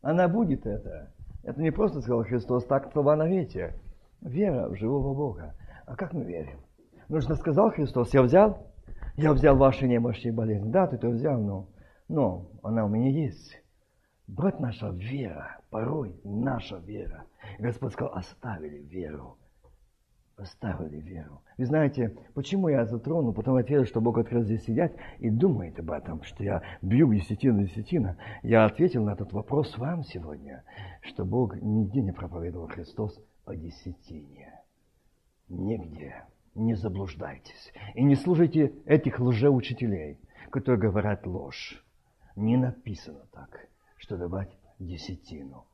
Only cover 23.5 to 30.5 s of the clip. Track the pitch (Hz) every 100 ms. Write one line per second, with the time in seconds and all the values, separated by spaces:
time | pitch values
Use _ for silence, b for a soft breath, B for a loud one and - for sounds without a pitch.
23.5 | 131 127 143 123 117 113 113 113 120 110
24.5 | 107 - 113 170 - B B 117 110 185
25.5 | 120 87 76 82 78 - 78 - - 98
26.5 | 95 B B 95 117 156 107 82 104 135
27.5 | 107 98 110 107 175 101 90 B B 113
28.5 | 110 107 - - 120 107 101 101 104 107
29.5 | 143 151 - 131 170 139 - 78 71 -